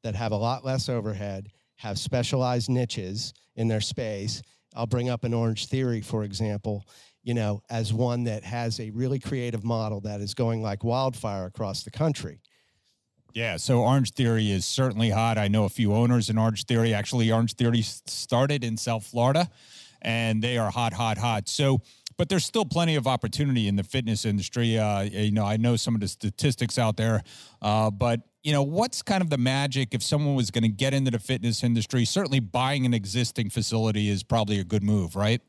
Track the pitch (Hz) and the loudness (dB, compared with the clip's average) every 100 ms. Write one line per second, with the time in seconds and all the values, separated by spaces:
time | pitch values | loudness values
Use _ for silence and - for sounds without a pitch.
0 | 117 98 113 104 117 131 131 131 - 123 | -6 -4 -2 0 0 -2 -2 -4 -2 -2
1 | 107 101 101 95 98 _ _ _ 110 98 | -4 -6 -6 -8 -10 _ _ _ -8 -6
2 | - 127 120 135 127 123 117 127 117 - | -2 -2 0 0 2 0 0 0 0 -4
3 | 92 104 - - _ - 113 110 104 - | -6 -8 -8 -12 _ -2 0 0 -2 -4
4 | 113 101 104 - - _ _ - 117 123 | -6 -4 -6 -8 -12 _ _ -8 -2 0
5 | 123 120 123 117 113 110 - 131 131 113 | 0 -2 -2 0 0 -2 -4 -2 0 -2
6 | 101 113 104 98 110 104 113 104 - - | -4 -4 -4 -4 -4 -2 -4 -6 -8 -20
7 | - _ - 120 107 104 _ 117 107 110 | -20 _ -4 -2 0 -4 _ -4 -2 0
8 | 123 120 120 107 90 120 117 110 107 107 | 0 0 -2 -4 -8 -6 -6 -6 -8 -4
9 | 127 135 - 135 120 113 110 117 110 104 | -2 -2 -4 -4 -4 -4 -2 -2 -2 -6
10 | 101 104 101 - 117 113 110 101 113 123 | -6 -8 -8 -2 -2 0 -4 -4 -2 0
11 | 135 123 113 98 92 - 107 95 - - | 0 -2 -6 -6 -8 -6 -6 -6 -10 -2
12 | 156 139 95 - _ _ _ _ _ _ | 0 0 -6 -14 _ _ _ _ _ _
13 | _ _ _ - 117 85 - 120 117 135 | _ _ _ -6 -4 -4 2 4 4 4
14 | 120 - 120 113 104 98 85 - 131 104 | 2 0 2 2 2 0 -2 0 0 2
15 | 113 107 113 110 101 107 101 - 107 104 | 2 2 2 2 2 2 2 2 2 4
16 | 120 123 107 110 110 104 - 117 117 104 | 4 4 2 2 2 0 0 2 2 0
17 | 104 127 113 113 113 - 117 117 110 - | 0 0 2 2 2 2 2 2 0 -6
18 | - - - 120 139 147 120 113 - 113 | -10 -10 0 2 2 0 -2 -4 -4 -4
19 | - 120 123 147 175 _ - - - _ | -4 0 4 4 0 _ -20 -20 -20 _
20 | - 113 113 110 117 127 107 120 117 - | -4 0 2 2 0 0 0 0 -2 0
21 | 117 101 120 107 98 - 139 127 - - | 0 0 0 0 -2 0 2 2 0 -20
22 | - - 170 190 - 233 180 165 165 156 | -20 -4 0 0 0 0 0 2 2 2
23 | 127 127 110 - 147 123 107 101 95 - | 2 0 -2 -2 0 2 2 0 0 -2
24 | 113 107 113 101 90 - 117 113 107 101 | 0 0 0 0 -2 0 2 2 2 0
25 | 101 - 107 104 101 110 120 117 - 113 | -2 -2 0 2 2 2 2 2 0 -2
26 | 101 - 107 - 151 123 113 - 113 107 | -2 -4 -6 0 0 0 -2 0 0 2
27 | 113 110 - - - _ 104 107 110 101 | 0 0 -2 -20 -20 _ 0 2 2 2
28 | 120 117 - _ 147 147 139 170 233 - | 0 0 -4 _ 0 2 2 0 -2 -2
29 | - 190 175 147 123 135 143 131 120 120 | -2 0 2 2 2 2 0 0 -2 -2
30 | - 151 147 135 107 117 113 101 135 139 | 0 0 2 2 0 2 2 2 0 2
31 | 135 117 - 127 117 110 120 117 104 127 | 2 0 -2 -2 0 0 2 2 2 2
32 | 113 - 180 135 104 123 131 143 127 117 | 2 2 2 0 0 0 0 2 2 2
33 | 95 110 120 - 104 113 101 113 110 104 | 0 -2 -2 -2 -4 -2 0 0 0 2
34 | 104 101 - 117 104 101 90 107 101 107 | 2 0 0 0 2 0 0 0 2 2
35 | 85 92 104 120 | 2 0 0 0